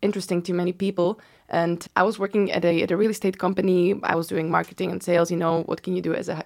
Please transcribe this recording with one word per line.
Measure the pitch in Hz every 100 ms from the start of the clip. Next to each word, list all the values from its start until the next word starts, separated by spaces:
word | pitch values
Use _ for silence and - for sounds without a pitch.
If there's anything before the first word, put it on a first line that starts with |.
interesting | 208 202 - 175
to | 175
many | 175 180
people. | 180 196 190 175 220 - _ _
And | 170 170 170 - -
I |
was | 190 220
working | 196 208 190
at | -
a, | 170 165
at | -
a | 175
real | 220
estate | 208 190 185
company. | 185 190 190 180 175 196
I | - 165
was | 165
doing | 160 160
marketing | 170 165 - 185
and | 180
sales. | 180 175 170
You | 170
know, | 165 165
what | - -
can | - 180
you |
do | 170
as | - -
a, | 160